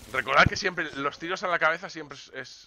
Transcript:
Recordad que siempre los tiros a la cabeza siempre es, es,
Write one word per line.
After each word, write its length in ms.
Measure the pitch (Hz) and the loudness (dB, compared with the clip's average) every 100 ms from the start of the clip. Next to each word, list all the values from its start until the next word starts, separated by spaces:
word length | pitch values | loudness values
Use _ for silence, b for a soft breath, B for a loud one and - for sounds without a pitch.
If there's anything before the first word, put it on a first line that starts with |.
| - | -6
Recordad 340 | 131 131 143 180 | -4 4 6 6
que 100 | 202 | 4
siempre 360 | 190 175 156 139 | -2 -2 -4 -2
los 220 | 139 - | -4 -4
tiros 240 | 165 185 | -6 -4
a 60 | 196 | -2
la 100 | 170 | 2
cabeza 320 | 160 170 185 | 2 2 -4
siempre 260 | 160 147 139 | -12 -12 -16
es, 160 | - 131 | -14 -12
es, 140 | 127 - | -12 -16